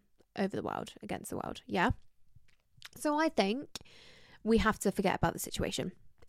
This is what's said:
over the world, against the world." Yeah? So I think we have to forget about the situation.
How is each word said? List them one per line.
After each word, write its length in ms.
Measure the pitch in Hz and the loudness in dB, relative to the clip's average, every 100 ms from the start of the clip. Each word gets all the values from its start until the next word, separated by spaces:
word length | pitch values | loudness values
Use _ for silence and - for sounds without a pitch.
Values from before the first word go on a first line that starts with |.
| _ _ _ - | _ _ _ -4
over 180 | 196 107 | -2 -2
the 60 | |
world, 320 | - - - - | -4 -4 -8 -10
against 300 | 208 - - | -10 -8 -6
the 60 | - | -6
world." 240 | - - - | -6 -8 -4
Yeah? 260 | 196 208 - - - - - - - _ - - - | 2 2 0 -8 -20 -20 -20 -20 -20 _ -20 -20 -4
So 240 | 302 294 | 0 2
I 100 | 320 | 2
think 500 | 277 196 240 294 - - - - - - - | 2 2 0 -6 -14 -16 -20 -20 -20 -20 -4
we 160 | 214 226 | 4 6
have 180 | 208 - | 6 2
to 120 | 202 | 2
forget 240 | 190 185 - | 2 2 2
about 180 | 170 | 2
the 60 | - | 0
situation. 520 | - - - - 180 - - - | -4 -4 -2 -2 -4 -6 -18 -6